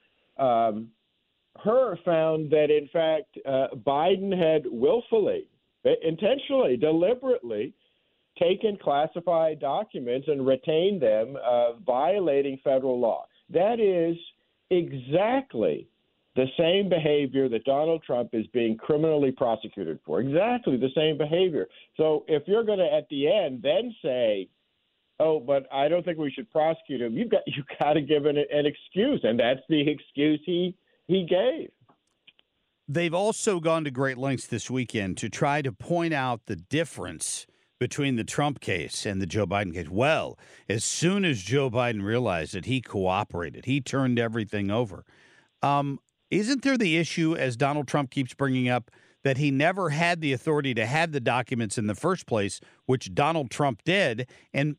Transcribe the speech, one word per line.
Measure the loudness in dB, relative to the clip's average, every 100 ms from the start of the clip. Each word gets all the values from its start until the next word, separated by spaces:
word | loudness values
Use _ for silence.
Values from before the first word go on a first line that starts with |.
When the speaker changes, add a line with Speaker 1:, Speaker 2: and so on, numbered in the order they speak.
| _ _ _ -2
Speaker 1:
um, | 2 4 2 0 -8 _ _ _ _ _ _ -4
Hur | 2 2 2 -2
found | 0 2 2 0 2
that, | 4 6
in | 4 2
fact, | 0 2 0 -4 -10 -2
uh, | 0 0 -2 0
Biden | 2 2 0 -2
had | 2 2 2 0
willfully, | 0 2 2 2 2 2 -2 -6 _ _ _ 0 2
intentionally, | 0 0 0 0 0 0 2 2
deliberately | 2 4 2 0 0 -2 -2 -6 -6 -10 _ _ _ _ _ -2
taken | 0 2 0 -2
classified | -2 0 0 -4 0 2 2 0
documents | -4 -4 -6 -8 -4 -2 -2
and | 0 2
retained | 2 2 2 2 2
them, | 4 2 0 -4 0
uh, | 2 2 0
violating | -2 0 2 2 2 2 0 -2
federal | 0 2 2 2
law. | 2 0 -6 _ _
That | 0 2 2
is | 2 2 0 -2 -10 _ _ _ _
exactly | 0 0 -6 -2 2 2 0 -2 0 0 0 -6 _ _ _ _
the | -2 0 2
same | 2 2 2
behavior | 2 2 2 2 0 0
that | 0
Donald | 0 0 0 -2
Trump | -2 -4 -2
is | -4 -2
being | 0 0 -2
criminally | 0 0 2 2 0
prosecuted | 0 -2 -2 -6 -10 -8 -8
for. | -4 -4
Exactly | 0 0 0 0 -2 0
the | 0
same | 2 0 0
behavior. | 0 2 2 0 -6 -10 -14 -2
So | 0 0 0
if | -2 0
you're | 0
gonna, | 2 0
at | 2 0 -2
the | -2 2
end, | 2 0 -2
then | 0 0 -2 -6
say, | -4 0 2 0 -4 _ _ _ _ _ _ 0
"Oh, | 0 2
but | 0 0 0
I | 0 2
don't | 2
think | 0 -4
we | -4
should | -6 -4
prosecute | 0 0 0 -6 -4
him," | -2 -2
you've | 0
got, | 0
<laughs> | 0
you've | -8 -10 -2
gotta | 2 2
give | 2 2 2
an, | 0
an | 0 2 0
excuse, | -2 -6 -2 0 2
and | 2 2
that's | 2 0 0
the | 2 2
excuse | -2 -6 0 2 2
he, | 0 -2 -2 -6 _ _ -2
he | 0
gave. | 2 2 2 -2 -8 _ _ _ _ _ _ _ _ _ _ _ -6
Speaker 2:
They've | -2 0
also | 0 0 0 -2 0
gone | 0 0
to | -2
great | -2 -2 -2
lengths | -2 -4 -4
this | -6 -4
weekend | -4 -2 -2 -4 -4
to | -8
try | -2 -2 0
to | -4
point | -8 -4 -2 0
out | -2 -2 -4 -6
the | -10
difference | -4 -2 -2 -6 -12 -8 -8 -8 -12 _ _ _
between | -6 -2 -2 -2
the |
Trump | -2 -2 -2 -2
case | -4 -4 -4 -6 -4
and | -4
the | -4
Joe | -2 0
Biden | -2 -2
case. | -6 -6
Well, | -2 0 0 -2 -10 -20 -14 -4
as | -4
soon | -2 0 0 2
as | 0 -2
Joe | -2 0 0
Biden | 0 0 -2
realized | -2 0 0 -2 -4
that | -6 -4
he | -4
cooperated, | -2 -2 0 0 -2 -6 -8 -8
he | -4 -4
turned | -2 -2 0 0
everything | 0 -2 -4 -4 -2
over. | -2 -4 -8 -20 _ _ _ _ _
Um, | 0 0 -2 -8 -14 _ _
isn't | -2 0 0
there | 0 0
the | 2 0
issue, | 0 0 0 0
as | -2 0
Donald | 0 0 -2
Trump | -2 -2
keeps | -4 -6
bringing | -4 -2 0 0
up, | 0 -4 _ _ _
that | -2 0
he | 0
never | 2 2 2 -2
had | 0 0 0
the | 0
authority | 0 0 0 0
to | -2
have | 0 0 0
the | 0
documents | 0 0 -2 -4 -4 -4
in | -4
the |
first | -2 -2 -2 -2
place, | -2 -2 -6 -16 _ -4
which | -4 -2
Donald | 0 0 0 -4
Trump | -2 -2 -2
did? | -2 2 2 -2 -8 -14 _
And | -2 -2